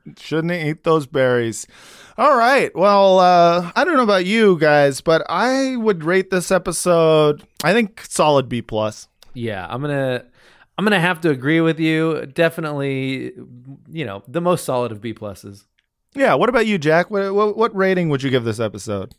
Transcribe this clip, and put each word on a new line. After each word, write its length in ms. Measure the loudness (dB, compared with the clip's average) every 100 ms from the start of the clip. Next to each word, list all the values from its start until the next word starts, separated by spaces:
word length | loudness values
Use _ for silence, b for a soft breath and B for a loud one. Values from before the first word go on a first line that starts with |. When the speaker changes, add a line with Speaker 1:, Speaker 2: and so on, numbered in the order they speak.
| -20 -18
Speaker 1:
Shouldn't 360 | -6 -4 -2
eat 320 | -4 -4 -4 0
those 220 | 0 0
berries. 600 | 0 0 0 -2 -6 -14 B B B B 0
All 200 | 2 4
right. 360 | 2 2 0
Well, 460 | 0 2 4 6 6
uh, 500 | 6 6 4 2 -2 -2
I 80 |
don't 140 | 0 2
know 60 |
about 220 | 2 0 0
you 320 | 2 4 4
guys, 440 | 4 4 2 0
but 220 | 0 0 0
I 480 | -2 -2 -2 -2 -2
would 300 | -2 -2 0
rate 260 | -2 0
this 180 | -4 0
episode, 960 | -2 -2 -4 0 4 4 4 2 0 -8 -4 0
I 80 |
think, 260 | 0 0 -6 -6
solid 400 | 0 2 2 0
B 140 | -6
plus. 480 | -6 -4 -4 -6 -16 _ -20
Speaker 2:
Yeah, 340 | -12 -10 -10 -10
I'm 120 | -8
gonna, 420 | -6 -4 -4 -4 -8 b b b b -4
I'm 80 | 0
gonna 160 | 0
have 180 | 0 0
to 100 | -2
agree 280 | 0 0 0
with 220 | 0 0
you. 440 | 0 0 -2 -4 -6
Definitely, 1000 | -2 -2 -2 -6 -6 -4 -4 -4 -6 -8 -14 -20 -20 -20 -20 -16
you 140 | -10 -10
know, 180 | -10 -8
the 140 | -4
most 240 | -2 -2
solid 300 | -2 -4 -4
of 80 | -8
B 120 | -12
pluses. 520 | -12 -14 -14 -18 -20 _ _ _ _ _ -2
Speaker 1:
Yeah. 200 | 2 2
What 120 | 2
about 180 | 2 0
you, 120 | 0
Jack? 340 | 2 2 0
What, 240 | -4 -2 0
what, 220 | 0 0
what 180 | -2 0
rating 320 | 0 0 0
would 160 | -2
you 60 | 0
give 160 | -2 -2
this 160 | -4
episode? 540 | -6 -6 -8 -8 -8